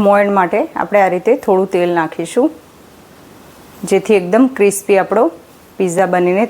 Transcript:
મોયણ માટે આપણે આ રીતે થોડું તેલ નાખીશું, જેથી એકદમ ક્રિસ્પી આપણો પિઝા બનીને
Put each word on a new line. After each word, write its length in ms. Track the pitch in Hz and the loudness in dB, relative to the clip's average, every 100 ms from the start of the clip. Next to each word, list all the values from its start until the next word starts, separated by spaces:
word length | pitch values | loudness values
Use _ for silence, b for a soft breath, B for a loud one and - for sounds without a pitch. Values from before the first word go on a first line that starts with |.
| 202 | 4
મોયણ 280 | 202 202 196 | 2 2 0
માટે 200 | 175 208 | 0 -2
આપણે 380 | 320 - 175 202 | -4 -6 -2 0
આ 100 | 190 | 2
રીતે 180 | 180 196 254 - | 0 0 0 2
થોડું 240 | 185 190 185 | 0 0 -2
તેલ 180 | 175 170 | 0 0
નાખીશું, 500 | 160 - 165 240 302 - - - - - - - - - - - - - 180 | -4 -6 -6 -2 -2 -4 -20 -20 -20 -20 -20 -20 -20 -20 -20 -20 -20 -14 -2
જેથી 280 | 196 - 208 | -2 2 0
એકદમ 280 | 175 220 262 262 | 2 0 0 2
ક્રિસ્પી 420 | 202 - - 196 | 0 0 0 0
આપણો 220 | 180 196 320 - - - - - | 2 0 0 -4 -18 -20 -14 -6
પિઝા 340 | 190 170 185 180 | -4 -2 0 0
બનીને 280 | 175 190 226 | 0 0 0